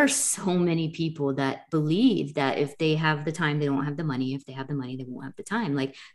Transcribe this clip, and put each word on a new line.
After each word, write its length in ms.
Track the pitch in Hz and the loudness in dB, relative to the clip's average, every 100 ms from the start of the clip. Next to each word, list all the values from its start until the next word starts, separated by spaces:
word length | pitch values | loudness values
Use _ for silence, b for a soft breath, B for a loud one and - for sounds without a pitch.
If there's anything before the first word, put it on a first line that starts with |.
are 60 | 277 | 6
so 500 | - - - 190 180 | 4 -2 0 2 2
many 320 | 175 165 156 | 4 2 -2
people 460 | 165 160 156 139 135 | -2 -4 0 -2 0
that 340 | 135 - - | -2 -2 -2
believe 640 | 156 151 180 254 185 143 | 0 2 4 4 4 0
that 240 | 151 135 - | 0 0 2
if 180 | 143 - | -2 0
they 160 | 160 156 | 0 2
have 280 | 160 147 | 2 2
the 80 | 151 | -2
time, 280 | 160 156 147 | 0 0 2
they 100 | 143 | 2
won't 160 | 139 147 | 0 0
have 120 | 143 | -2
the 60 | |
money. 300 | 156 127 131 | -2 -2 -2
If 120 | 135 - | -4 -8
they 80 | |
have 140 | 135 135 | -10 -6
the 60 | |
money, 220 | 143 127 131 | -6 -6 -8
they 80 | 127 | -10
won't 180 | 123 135 | -10 -12
have 100 | - | -14
the 80 | |
time. 320 | - 220 185 139 | -4 -2 0 0
Like 200 | 135 B B | -2 B B